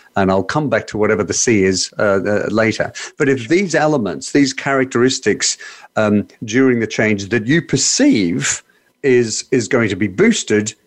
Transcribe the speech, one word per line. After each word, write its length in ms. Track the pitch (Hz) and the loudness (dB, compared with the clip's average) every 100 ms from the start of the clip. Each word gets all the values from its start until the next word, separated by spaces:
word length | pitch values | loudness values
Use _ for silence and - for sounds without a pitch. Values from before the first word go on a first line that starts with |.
| _ - | _ -2
And 140 | 95 | 0
I'll 120 | 95 | 0
come 260 | 92 151 147 | 0 -2 0
back 200 | 113 - | -2 -2
to 100 | 110 | -2
whatever 240 | 104 107 | 0 0
the 100 | 98 | 0
C 300 | 98 - 110 | -2 2 2
is, 300 | 95 92 - - | 2 0 -4 -2
uh, 220 | 107 98 98 | 0 2 0
uh, 220 | 104 - | -2 -2
later. 420 | 104 110 107 - - - - | 0 0 0 -6 -8 -14 -4
But 120 | 147 | 0
if 200 | 135 113 | 0 0
these 280 | 175 196 151 | 0 0 0
elements, 560 | 151 147 101 85 - | 0 0 -2 -6 -6
these 200 | 147 135 | 0 0
characteristics, 1040 | 135 143 135 131 120 127 127 107 98 - - - - - | 0 -2 0 0 2 2 0 -2 -2 -2 -6 -10 -20 -10
um, 320 | - 107 104 95 - | -2 2 2 -2 -10
during 360 | 117 117 131 123 | -4 2 4 2
the 60 | 107 | -2
change 420 | - 110 104 98 | 0 0 0 -2
that 180 | 117 107 | -2 0
you 160 | 165 | -2
perceive 1000 | 165 139 - - 269 123 90 110 143 - _ _ _ _ | 0 -2 0 2 2 4 2 -2 -4 -6 _ _ _ _
is, 400 | 143 127 113 110 - | 2 2 2 -4 -2
is 160 | 135 117 | -2 0
going 200 | 127 110 | 0 0
to 80 | 98 | -2
be 120 | 104 | -4
boosted 640 | 92 220 220 - 107 214 - | 2 2 2 0 0 0 -8